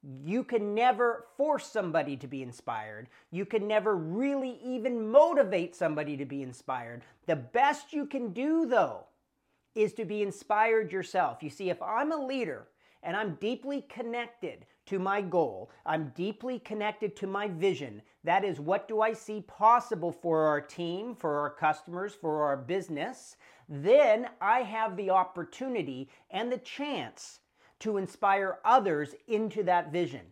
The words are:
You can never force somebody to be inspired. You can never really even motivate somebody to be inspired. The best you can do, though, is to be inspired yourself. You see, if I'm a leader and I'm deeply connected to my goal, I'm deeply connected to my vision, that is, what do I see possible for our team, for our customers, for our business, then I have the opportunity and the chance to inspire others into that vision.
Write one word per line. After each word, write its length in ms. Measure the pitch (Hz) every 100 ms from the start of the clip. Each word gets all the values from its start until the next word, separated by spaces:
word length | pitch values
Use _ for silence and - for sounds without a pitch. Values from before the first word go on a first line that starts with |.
You 440 | 143 131 143 220 -
can 280 | 233 208
never 520 | 208 247 214 240 226 - -
force 300 | 294 320 -
somebody 480 | 220 185 160 143 139
to 100 | 135
be 140 | 135
inspired. 680 | 127 117 - 113 107 107 120 - _
You 140 | 170 196
can 220 | 220 208
never 300 | 214 214 196
really 600 | 160 190 277 277 262 240
even 480 | 247 254 240 240 214
motivate 640 | 247 320 302 214 185 180 -
somebody 400 | 170 151 151 139
to 100 | 139
be 160 | 139
inspired. 600 | 131 120 - 131 117 120 - _ -
The 100 | 156
best 560 | 120 233 285 294 -
you 140 | 302 285
can 260 | 269 240
do, 340 | 185 277 320 302
though, 420 | 240 151 101 - _ _ _ _ _ _ -
is 160 | 214
to 120 | - 196
be 160 | 208
inspired 720 | 202 190 - 208 226 226 170
yourself. 500 | 185 175 185 160 120
You 60 | 151
see, 200 | - 190
if 120 | 170
I'm 320 | 185 220 294
a 120 | 320 262
leader 440 | 269 208 120 - _ _ _
and 120 | 156 190
I'm 200 | 214 147
deeply 400 | 208 254 269 285 -
connected 760 | - 233 240 233 - 170 113 - _ -
to 140 | 196
my 220 | 190 202
goal, 480 | 190 175 143 95 104 - -
I'm 280 | 160 151 123
deeply 440 | 185 214 247 247
connected 580 | - 214 208 214 214 202
to 100 | 196
my 220 | 196 208
vision, 520 | 165 190 131 131 104 - _
that 220 | 160 185 202
is, 120 | 139
what 300 | 147 202 -
do 140 | 220
I 100 | 220
see 300 | 220 - 214
possible 720 | - - 214 240 233 208 170
for 320 | 165 170 160 156
our 160 | 147
team, 520 | 147 - 170 175 226
for 260 | 233 160 147
our 100 | 143
customers, 680 | - 156 156 - 175 202 -
for 280 | 165 151
our 120 | 151 139
business, 800 | 127 190 175 147 185 254 - - - - -
then 640 | 143 156 269 269 214 247 -
I 220 | 196 240
have 340 | 226 220 220 185
the 140 | 190
opportunity 1000 | 185 185 170 170 - 269 240 143 127 131 - _
and 180 | 190 233
the 80 | 247
chance 840 | - - 294 247 117 - - - _ _ _ _
to 160 | 220 202
inspire 640 | 190 - 202 196 190 - -
others 500 | 254 196 151 147 - -
into 340 | 214 220 208
that 260 | 180 175 160
vision. 360 | 160 170 127 87